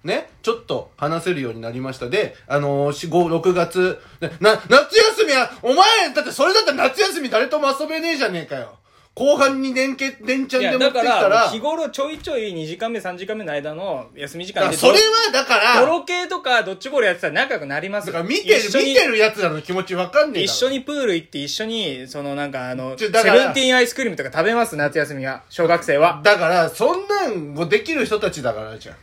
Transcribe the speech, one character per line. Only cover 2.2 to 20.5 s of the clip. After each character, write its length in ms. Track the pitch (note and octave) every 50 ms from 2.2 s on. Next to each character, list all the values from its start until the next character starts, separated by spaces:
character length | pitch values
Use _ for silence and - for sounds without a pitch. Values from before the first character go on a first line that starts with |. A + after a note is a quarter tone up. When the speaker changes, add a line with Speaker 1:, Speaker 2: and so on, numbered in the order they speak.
| G3 - - - _
Speaker 1:
あ 100 | - C3+ D3
の 340 | C#3+ C#3+ C#3+ C#3 C#3+ D3 D3
ー、 20 |
四、 120 | D3 -
五、 200 | E3 D#3 F3 F3
六 260 | E3 E3 E3 E3+ F#3 F3+
月、 460 | F3 E3+ E3 - F#3 F#3 F#3 E3 - - - - -
な、 80 | E3+ D3+ E3 D#3
な、 240 | F3 G#3+ G#3+ - - -
夏 280 | A3+ C#4 D4 - -
休 280 | A4 A4 A4 G#4+ - G#4+
み 80 | D#4 C#4
は、 180 | C4 A#3+ A3+ - -
お 120 | - A#3 C4+
前、 400 | E4 F#4+ G#4+ A4+ A4 F4+ D4 B3
だ 60 | D4+
っ 40 | -
て 60 | B3
そ 160 | G3+ - C#4
れ 60 | F4 G4
だ 80 | A4
っ 20 | G#4
た 80 | D4+
ら 60 | C#4+ - -
夏 160 | C4 - -
休 180 | G#4 F#4+ C#4 E4
み 80 | C#4+ A#3+
誰 180 | A#3 A3 C4
と 120 | B3 D4+ D4+
も 80 | C#4+
遊 180 | C4+ C4+ C4+ D4+
べ 140 | D4 D#4+ D#4+
ね 140 | D#4+ E4+ E4
え 40 |
じ 60 | C#4 C4+
ゃ 60 | G#3
ね 140 | F3+ E3 D3+
え 20 |
か 100 | - C#3+
よ。 240 | C3 A#2 - - _ _ _ _ _ _ _ _
後 220 | - B3 C#4+ D4
半 260 | B3 C#4 C4+ C4+ C4+
に 120 | C4+ C4+ B3+
連 240 | C4 C4 C#4 C4
結、 220 | C4 C4+ C4+ - - G#3+
連 240 | A3+ B3+ C4+ C4+
チ 80 | C4 C4
ャ 20 | B3+
ン 200 | G3+ F3+ D#3+ B3+
で 60 | C4+
持 40 | B3+
っ 40 | B3+
て 60 | B3
き 40 | A#3
た 0 |
ら。 0 |
Speaker 2:
い 20 |
や、 100 | B3 A#3
だ 60 | F#3+
か 60 | E3
ら、 220 | G3 G3+ A3+ A3+ -
日 100 | G#3+ A3+
頃 300 | A#3 D4 D#4+ E4 D#4+ B3+
ち 100 | - -
ょ 100 | C4+ D4+
い 100 | D#4 D4+
ち 120 | - -
ょ 60 | D4
い 160 | B3 A3 G#3 F3+
二 120 | E3 D#3+
時 120 | D#3 E3+
間 120 | - A3 A#3
目、 120 | A#3 G#3
三 160 | F#3 F#3 F3+
時 100 | F3 F#3+
間 100 | F#3+ G#3+
目 60 | A3 G#3
の 80 | D#3
間 220 | D3 C#3+ C#3+ D3+ D3+
の 340 | D#3+ F#3+ G3 D#3+ C3 A2+ - _
休 220 | C#3 C#3+ C#3 -
み 80 | E3 F3+
時 80 | F#3 -
間 160 | F#3 F#3+ F3+
で、 80 | -
Speaker 1:
だ 40 | D3+
か 60 | -
ら 60 | - -
そ 40 |
れ 80 | G4+ G#4+ A4
は 220 | A4 A4+ A4+ G#4 -
だ 100 | C4 C4+
か 140 | C4 B3
ら、 240 | G#3 G#3 A#3+ A#3+ G#3+
Speaker 2:
泥 240 | B3+ D4+ E4 E4+ E4+
系 220 | - F4+ F4+ F4+
と 120 | - F#4 F4+
か 240 | - C4 B3 A3+ G#3
ド 80 | F#3+ F#3+
ッ 40 |
ジ 100 | F#3 -
ボ 120 | C4 C#4+ C#4
ー 0 |
ル 60 | A3
や 40 | G3
っ 40 | F3
て 60 | - -
た 40 |
ら 60 | D#3 D3
仲 220 | F#3 C4 C#4 B3+
良 40 | E3
く 60 | D3
な 120 | C#3 C#3
り 120 | D3+ E3+ F#3+
ま 120 | G3+ G#3
す 60 | -
よ。 60 | F3 D#3
Speaker 1:
だ 60 | E3
か 40 | E3+
ら 60 | G3+
見 80 | C#4
て 100 | G#4 G4+
る、 80 | - -
Speaker 2:
一 160 | A#3+ A3 G#3
緒 80 | F#3 C4+
に 60 | -
Speaker 1:
見 100 | C4+ C4+
て 100 | B3+ D4
る 120 | C#4+ A3+
奴 240 | A3 G#3+ G#3+ G#3+ G#3
ら 80 | F#3+ E3+
の 120 | D#3 D3+
気 120 | D3 - F3+
持 100 | F#3+ F3+
ち 120 | F#3 F#3
わ 140 | F3+ F3+ F3
か 140 | - D4 D4+
ん 80 | D4+
ね 120 | A#3 F3 F#3+
え 20 |
だ 80 | G3